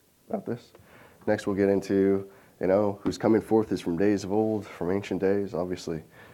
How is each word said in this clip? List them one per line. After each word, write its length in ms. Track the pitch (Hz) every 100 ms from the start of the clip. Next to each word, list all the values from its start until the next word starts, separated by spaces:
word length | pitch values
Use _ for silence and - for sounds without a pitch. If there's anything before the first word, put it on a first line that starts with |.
| _ _ -
about 160 | 110
this? 280 | - 117 - - _ - - _ -
Next, 200 | 104 -
we'll 100 | 98
get 140 | 98
into 580 | 98 - 98 98 98 98 - - -
you 60 | 90
know, 320 | 95 104 98
whose 160 | - -
coming 220 | 113 110
forth 300 | - 110 107
is 80 | 92
from 160 | - 85
days 280 | 101 101
of 80 | 95
old, 340 | 101 110 107 98
from 240 | - 87
ancient 300 | 98 101 92
days. 340 | 95 101 98
Obviously, 480 | 85 90 90 - 80 - - -